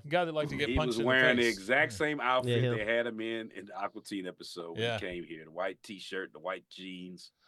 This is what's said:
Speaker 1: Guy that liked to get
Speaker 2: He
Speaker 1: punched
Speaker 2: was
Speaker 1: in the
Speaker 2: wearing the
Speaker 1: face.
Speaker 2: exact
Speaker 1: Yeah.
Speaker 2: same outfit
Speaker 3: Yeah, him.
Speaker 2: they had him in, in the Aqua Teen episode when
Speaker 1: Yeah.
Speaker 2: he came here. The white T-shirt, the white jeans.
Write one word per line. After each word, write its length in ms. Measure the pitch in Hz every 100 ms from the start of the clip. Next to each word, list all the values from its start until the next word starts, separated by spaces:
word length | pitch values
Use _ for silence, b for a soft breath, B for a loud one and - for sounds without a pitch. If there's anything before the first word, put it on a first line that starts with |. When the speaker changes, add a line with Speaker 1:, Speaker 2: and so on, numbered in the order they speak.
| 143
Speaker 1:
Guy 180 | 170 175
that 80 |
liked 160 | 156 151
to 60 | 135
get 120 | 139
Speaker 2:
He 60 | 131
Speaker 1:
punched 120 | 127
Speaker 2:
was 80 | 117
Speaker 1:
in 40 |
the 40 | 117
Speaker 2:
wearing 300 | 131 127 123
the 60 |
Speaker 1:
face. 140 | 120 104
Speaker 2:
exact 340 | 95 135 151
Speaker 1:
Yeah. 40 | 107
Speaker 2:
same 220 | 151 147
outfit 420 | 120 127 127 117
Speaker 3:
Yeah, 80 | 123
him. 60 | 113
Speaker 2:
they 80 | 107
had 220 | 117 117
him 120 | 110
in, 300 | 113 113 113
in 140 | 101 101
the 80 | 95
Aqua 240 | 101 107
Teen 260 | - 98 92
episode 460 | 87 - 87 82
when 80 | 85
Speaker 1:
Yeah. 180 | 117 110
Speaker 2:
he 60 | 95
came 180 | 87
here. 220 | 78 80 78
The 60 |
white 300 | 80 98 92
T-shirt, 500 | - 95 - 95 90
the 60 | 78
white 280 | 87 95 -
jeans. 600 | - 92 90 90 90 - _